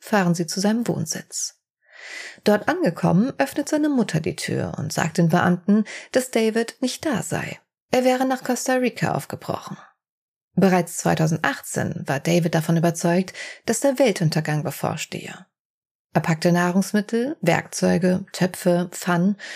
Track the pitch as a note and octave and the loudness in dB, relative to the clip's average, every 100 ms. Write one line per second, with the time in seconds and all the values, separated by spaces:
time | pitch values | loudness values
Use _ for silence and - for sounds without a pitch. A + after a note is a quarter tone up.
0 | - G#3 F3 E3+ E3 F#3+ G3+ A3+ A3+ - | -2 2 2 0 -2 0 0 0 0 -2
1 | - - - - - - _ _ _ - | -2 -6 -8 -8 -8 -10 _ _ _ -20
2 | - - - - - G#3 G#3 F4 E4 - | -16 -14 -14 -4 2 2 2 0 0 0
3 | E3+ E3+ B3+ - C4+ - C#4+ D4+ D4+ C4+ | 2 4 2 0 -4 -2 -2 0 2 2
4 | G#3 D#3 D#3 D3+ - B2+ - - - - | 0 0 -4 -6 -4 -4 -4 -4 -6 -2
5 | D#3+ - E3+ F3 F3 F3+ - G#3 G#3 - | -2 2 4 4 4 2 2 2 2 -8
6 | - B3+ B3 A#3 A3 A3+ A#3 - B3+ - | -2 -2 0 0 2 0 -4 -4 -4 -4
7 | E4 G#3 D#3 - - - _ _ - B3+ | -4 -4 -4 -6 -6 -10 _ _ -2 2
8 | B3+ B3+ C4 B3+ - B3 - B3+ B3+ - | 2 2 0 -2 -2 -4 0 0 0 -2
9 | - - - - - - - - - _ | -2 -2 -4 -12 -6 -8 -8 -16 -18 _
10 | _ _ _ _ _ - F#3+ F3+ E3+ - | _ _ _ _ _ 2 4 4 0 -2
11 | E3+ E3 D#3+ E3 - C4 - - - - | -2 2 2 2 -2 -4 -6 -4 -4 -6
12 | - C#3 E3 E3+ E3 E3 D#3+ E3 E3+ E3 | -4 -4 2 2 2 0 0 2 2 0
13 | F3 F3 F#3 - - - - A3+ C#4 C4 | 0 2 0 -6 -16 -14 -4 0 0 4
14 | C4+ F#3 D#3 D#3 D#3 D3+ C#3 - - D#3 | 2 4 2 0 -2 -2 -4 -4 -4 -4
15 | - - - - - _ _ _ _ _ | -6 -10 -12 -18 -20 _ _ _ _ _
16 | _ F3 D#3+ D#3+ F3 F3 F3+ F3+ F#3+ G#3+ | _ -2 0 2 4 4 2 2 0 -2
17 | G#3 A#3 B3+ E4 E3+ D#3+ - - F#3 F3+ | -2 -2 -2 -2 0 0 0 0 2 4
18 | F3+ F#3 F#3+ - F3 - F3+ F3 E3+ - | 2 0 -4 -2 -2 0 2 2 0 -6
19 | - F3 F#3 G3+ - | -2 2 2 0 -8